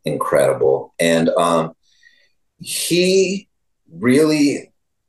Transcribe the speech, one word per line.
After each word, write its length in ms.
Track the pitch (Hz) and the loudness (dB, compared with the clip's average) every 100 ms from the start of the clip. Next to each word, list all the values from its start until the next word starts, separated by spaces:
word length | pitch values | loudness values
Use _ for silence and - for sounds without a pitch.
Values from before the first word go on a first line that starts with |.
incredible. 920 | 76 71 - 73 67 65 65 69 - - | -8 -6 -2 0 0 0 0 0 -4 -2
And, 300 | 85 82 82 | 0 2 0
um, 460 | 87 85 82 82 - _ _ _ _ _ _ _ - | 0 0 0 -2 -8 _ _ _ _ _ _ _ -20
he 880 | - - - 175 185 190 185 196 - _ _ _ _ | -12 -8 -2 0 2 2 0 -4 -12 _ _ _ _
really 840 | 165 123 135 156 151 143 - - _ _ _ | -4 2 4 4 2 2 0 -8 _ _ _